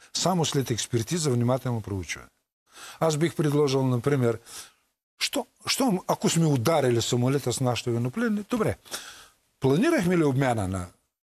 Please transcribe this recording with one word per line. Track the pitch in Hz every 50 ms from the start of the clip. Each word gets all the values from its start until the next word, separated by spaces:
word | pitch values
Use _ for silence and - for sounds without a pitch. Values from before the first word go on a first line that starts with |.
| - - _
Само | - - 165 180 175 156
след | - - 147 127 -
експертиза, | 123 104 - - - 120 113 - 160 180 156 147
внимателно | 123 120 120 120 127 131 - 131 120 113
проучване. | 101 - 101 95 87 - - - 62 - _ _ _ _ _ _ _ _ _ - - - - -
Аз | 160 165 156
бих | 147 160 160 -
предложил, | - 160 151 143 147 151 139 131 135 131
например, | 131 127 120 117 143 143 135 123 117 113 107 - - - - - - _ _ _ _ _ _ _ _ _ _
що, | - - - 285 - - _ _ -
що, | - - - 254 262 185 185 -
ако | - 165 - - 190
сме | - 165 165
ударили | 156 143 131 110 160 165 151 135 127 120 117 110
самолета | - - 120 120 127 135 143 - 127 113
с | -
нашите | 131 123 120 110 - 123
военнопленни, | 117 117 120 127 123 226 240 233 214 202 202 -
добре, | - 233 214 139 95 - _ - - - - - - - - - _ _ _ _ _ _
планирахме | - 131 135 156 240 339 330 294 185 170 185 175
ли | 156
обмяна | 143 131 131 139 131 120 110 98 92
на | 95 95 90 92 - _ _ _ _ _ _